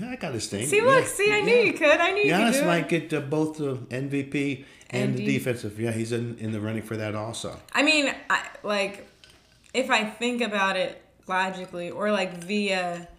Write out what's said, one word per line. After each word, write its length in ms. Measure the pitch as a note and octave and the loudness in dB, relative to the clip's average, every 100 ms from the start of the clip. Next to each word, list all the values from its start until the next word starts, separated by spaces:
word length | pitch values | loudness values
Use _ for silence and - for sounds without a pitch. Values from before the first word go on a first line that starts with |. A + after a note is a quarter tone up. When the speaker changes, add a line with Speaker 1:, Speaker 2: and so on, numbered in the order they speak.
Speaker 1:
I 140 | A#3+ B3 | -10 -8
got 180 | E3 | -6
his 140 | A#2 - | -6 -6
thing. 180 | G2+ B2+ | -4 2
Speaker 2:
See, 140 | G#4 | 4
look, 240 | A#4+ C5 | 6 6
Speaker 1:
Yeah. 40 | - | 4
Speaker 2:
see, 240 | - G#4 | 2 2
I 80 | G#4 | 4
knew 120 | G#4 | 4
Speaker 1:
Yeah. 80 | A#4+ | 6
Speaker 2:
you 100 | G4+ | 4
could. 260 | - D4+ E4 | 4 4 6
I 100 | F4 | 4
knew 140 | G4 | 2
you 80 | G#4 | 4
Speaker 1:
Giannis 220 | F#3 A3+ | 4 4
Speaker 2:
could 60 | C4+ | 4
do 40 | C#4+ | 4
Speaker 1:
might 260 | E3+ D#3+ | 2 2
Speaker 2:
it. 160 | E3+ D#3 | -2 0
Speaker 1:
get, 40 | |
uh, 60 | D3+ | -4
both 380 | C3+ D#3 D#3 D#3 | -2 0 0 -2
the 200 | C#3+ B2 A#2+ | -4 -4 -6
M 160 | B2 C#3 | -6 -4
V 160 | C#3 | -4
P 400 | C#3 D3 C#3+ C#3 - - - | -2 -2 -2 -4 -10 -20 -6
and 200 | B2+ C3 | -2 0
Speaker 2:
And 40 | B2+ | 0
Speaker 1:
the 60 | |
Speaker 2:
D- 140 | G#3 C3+ | 0 0
Speaker 1:
defensive. 400 | C3 A#2 G#2+ G#2 | 0 -4 -4 -4
Yeah, 140 | A#2 | -2
he's 180 | A2 A2+ | -2 -2
in, 260 | A#2+ A#2+ A#2 | -2 -4 -6
in 100 | A2 | -6
the 80 | A2 | -4
running 220 | G#2+ A2 | -4 -4
for 140 | G#2+ A2 | -6 -6
that 180 | G#2+ | -4
also. 460 | G#2+ A2 A#2 - E2 - | -4 -6 -8 -10 -12 -6
Speaker 2:
I 120 | - | 0
mean, 280 | D4 D4+ C4+ - - | 2 2 2 -2 -2
I, 120 | - - - | -2 -2 -10
like, 420 | G3+ G#3 G3 - - _ - - _ _ _ | -4 -2 -2 -6 -18 _ -20 -20 _ _ _
if 160 | A#3 B3+ | -4 2
I 140 | A3+ | 2
think 360 | G#3+ - A#3+ A#3+ | 0 -2 -2 -2
about 380 | A3+ G3+ F#3+ F#3 | -2 0 0 0
it 240 | F3+ - - _ - | -2 -6 -20 _ -4
logically, 640 | F#3 F#3+ F3+ F3+ F3 F3 | -2 -2 -4 -10 -8 -8
or, 200 | - G#3 | -2 0
like, 280 | G3+ F#3 F3 | 0 0 -4
via 680 | E3+ G#3 G3+ F#3+ F3 F3 E3+ | -2 0 0 0 -2 -4 -8